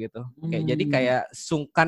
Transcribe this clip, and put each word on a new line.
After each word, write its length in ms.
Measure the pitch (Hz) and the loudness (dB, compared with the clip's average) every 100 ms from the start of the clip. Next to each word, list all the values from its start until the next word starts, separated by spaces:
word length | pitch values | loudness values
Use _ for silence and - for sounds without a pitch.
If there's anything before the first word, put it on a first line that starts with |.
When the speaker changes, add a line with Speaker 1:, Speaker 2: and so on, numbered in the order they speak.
Speaker 1:
gitu. 240 | 113 113 123 135 | -6 -10 -14 -10
Kayak, 220 | 160 160 160 | -4 -2 0
jadi 100 | 151 | 0
Speaker 2:
Hmm. 100 | 147 135 | 2 2
Speaker 1:
kayak 260 | 123 127 - | 2 2 -2
sungkan 560 | - - 156 143 - | -10 -4 -2 0 2